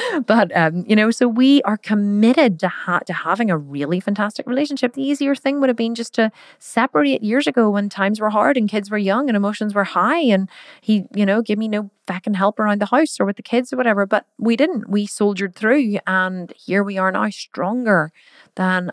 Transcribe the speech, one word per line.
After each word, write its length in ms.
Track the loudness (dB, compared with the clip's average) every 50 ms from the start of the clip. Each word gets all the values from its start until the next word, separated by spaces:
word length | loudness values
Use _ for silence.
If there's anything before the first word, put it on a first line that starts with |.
| -6 -4 -4 -2 0
But, 300 | 2 2 4 2 2 2
um, 280 | 2 2 2 0 -2 0
you 80 | 2 2
know, 160 | 4 4 2
so 160 | 2 2 0
we 340 | 0 2 4 4 6 6 4 4
are 140 | 0 -2
committed 600 | -4 -2 -2 0 0 0 0 2 4 4 4 6
to 320 | 6 4 4 2 0 -2 -4
ha-, 320 | -4 -6 -4 -4 -2 -2
to 120 | -2 -4 -8
having 360 | -6 -4 -2 -2 0 0 0
a 60 | -2
really 420 | -2 -4 -6 -6 -6 -4 -2 -2 -2
fantastic 480 | -2 -2 -2 -2 -2 -4 -6 -8 -8
relationship. 460 | -4 -2 -2 -2 -2 -2 -2 -4 -4 -4
The 100 | -4 -4
easier 320 | -4 -2 -2 0 -2 -2
thing 240 | -2 -2 -2 -2 0
would 100 | 0 0
have 60 | 0
been 180 | -2 -4 -4 -4
just 180 | -6 -8 -4 -2
to 160 | 0 0 0 -2 -6 -16 -20 -20 _
separate 640 | -20 -4 -2 0 0 2 2 2 2 2 0 0 -2
years 240 | 0 0 0 0
ago 240 | 0 2 2 2 2
when 180 | 2 0 -2 -4
times 320 | -4 -2 -2 0 0 0
were 80 | -2 0
hard 300 | 0 2 2 2 2 2
and 100 | 0 0
kids 220 | -2 -4 -4 -4
were 80 | -4 -2
young 300 | 0 0 0 0 0 0
and 80 | 0
emotions 380 | 0 0 -2 -2 -4 -4 -2 0
were 100 | 0 -2
high, 360 | 0 0 0 2 2 2 2
and 300 | 2 4 2 2 2 -2 -8 -14 -20 -20 -20 -8 _
he, 240 | 0 0 0 0 -2 -2
you 100 | 0 0
know, 160 | 2 2 0
give 180 | 0 0 -2 -2
me 80 | -2
no 240 | -2 -4 -4 -4 -6 -12 _ _
fucking 280 | -10 -8 -6 -4 -4 -2
help 260 | 0 0 0 0 0
around 200 | 0 0 0 0 0
the 40 |
house 320 | 2 2 2 2 0 0 -2
or 60 | -4
with 120 | -4 -4
the 60 | -6 -6
kids 300 | -2 -2 -2 -2 -2 -4
or 60 | -2
whatever. 260 | 0 2 2 2 2
But 220 | 2 0 -2 -2 _ _ -4
we 160 | -2 0 2
didn't. 320 | 2 2 0 0 -4 -4
We 200 | -2 -2 -2 -2
soldiered 480 | -4 -4 -2 0 0 0 -2 -4 -6 -6
through, 420 | -4 0 2 2 2 2 0 -2 -4 -2
and 460 | -2 0 0 0 -2 -4 -6 -8 -12 -14
here 300 | -16 -6 -2 0 0 0
we 140 | 0 -2 -2
are 120 | 0 0
now, 200 | 0 0 -2 -2
stronger 840 | -4 -8 -14 -12 -8 -6 -4 -4 -2 -2 0 2 2 2 2 -2 -6 _ _ _ -20 -20 -20 _ _
than 360 | -2 0 0 0 0 -2 -4